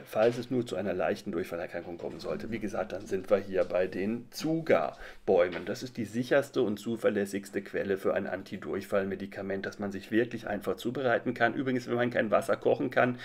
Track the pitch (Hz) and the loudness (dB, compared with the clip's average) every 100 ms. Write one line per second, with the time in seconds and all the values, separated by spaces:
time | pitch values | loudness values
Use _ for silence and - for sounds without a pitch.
0 | - 110 117 123 113 127 117 - 101 90 | -4 2 4 2 -2 -2 0 -2 -2 0
1 | 80 104 104 85 - 85 90 87 87 85 | 0 0 -2 -4 -4 -6 -6 -8 -8 -8
2 | - 80 85 78 104 113 104 98 92 90 | -8 -8 -6 -6 -4 -4 -4 -4 -4 -6
3 | - 95 90 101 98 92 85 90 92 95 | -4 -4 4 2 4 0 2 2 0 0
4 | 98 120 123 - 156 165 156 90 71 - | -2 -2 -6 -6 -2 0 4 4 4 -6
5 | - - - 92 90 85 92 - 123 - | -16 -8 4 6 6 2 -6 -6 -6 -6
6 | 101 113 123 143 135 139 107 104 117 113 | -4 -2 2 2 2 0 0 0 -4 0
7 | 104 104 101 101 101 101 - 87 95 95 | 2 2 0 -4 -4 -8 -4 -4 0 0
8 | 101 90 101 92 - 98 - 95 101 101 | 2 0 -2 -6 -8 -10 -4 -4 0 0
9 | 98 92 98 - 98 98 101 - 104 98 | 0 -4 -6 -6 -4 -4 -4 -6 -6 -6
10 | - 110 120 117 - 104 - 92 117 135 | 2 2 2 0 -4 -4 -2 -2 -2 0
11 | 131 117 127 - 117 - 131 127 117 120 | 2 2 0 2 2 2 0 0 0 0
12 | 120 - 110 98 107 110 123 120 139 123 | 2 2 4 4 4 2 4 2 2 4
13 | 123 123 | 4 2